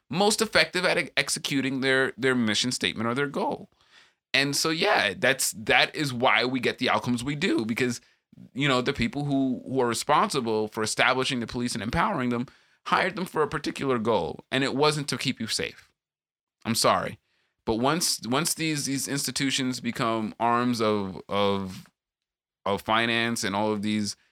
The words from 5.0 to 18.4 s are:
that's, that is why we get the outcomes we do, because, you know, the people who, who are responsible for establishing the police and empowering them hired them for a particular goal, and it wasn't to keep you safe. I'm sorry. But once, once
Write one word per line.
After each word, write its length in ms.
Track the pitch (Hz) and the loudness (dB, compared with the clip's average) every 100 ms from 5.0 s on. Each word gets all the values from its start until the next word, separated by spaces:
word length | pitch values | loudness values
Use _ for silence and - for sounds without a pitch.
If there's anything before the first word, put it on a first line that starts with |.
| 101 95 | 2 2
that's, 340 | 123 135 - | 2 2 0
that 440 | - 110 127 151 - | -2 2 4 4 0
is 160 | 151 | -4
why 320 | 123 127 107 | 2 2 4
we 160 | 123 131 | 2 0
get 160 | 117 113 | -2 0
the 140 | 117 | 0
outcomes 340 | 101 127 123 | 0 0 -2
we 100 | 123 | -2
do, 300 | 147 190 320 | -4 -2 0
because, 380 | 120 233 127 120 _ _ _ - - | -2 0 -2 -2 _ _ _ -20 -14
you 160 | - 143 | -2 2
know, 140 | 127 | 2
the 100 | 127 | 0
people 320 | 143 117 139 | 0 -2 -2
who, 380 | 143 139 135 123 - | -2 0 0 -2 -4
who 140 | 131 | 0
are 60 | 120 | 0
responsible 840 | 113 - 151 202 147 113 110 107 | 0 2 2 4 0 0 0 -2
for 140 | - | -2
establishing 580 | 110 - 120 131 127 127 | -2 2 2 2 0 -2
the 60 | 113 | -4
police 260 | 127 120 | -4 -4
and 100 | 120 | -4
empowering 460 | 104 165 170 185 123 | -4 -2 0 0 -2
them 200 | 120 123 - _ _ - | -2 -4 -10 _ _ -2
hired 300 | 180 185 - | 0 0 -2
them 80 | |
for 180 | 180 - | -6 -2
a 60 | 151 | -2
particular 500 | 156 - - 139 123 | -2 -6 -4 0 0
goal, 460 | 110 107 82 - - | 2 2 0 -6 -4
and 120 | 131 | -2
it 120 | 135 | 0
wasn't 340 | 113 151 151 147 | 2 2 2 -2
to 80 | 127 | -4
keep 240 | 139 120 | -4 -4
you 60 | 113 | -4
safe. 420 | - 57 - - _ _ _ _ _ _ _ - | -4 -4 -8 -20 _ _ _ _ _ _ _ -4
I'm 80 | |
sorry. 440 | 110 131 98 - - _ _ _ _ | 2 4 4 0 -8 _ _ _ _
But 120 | - 113 | -4 0
once, 440 | 127 160 - - 113 | 2 0 0 -4 -2
once 260 | 127 | -2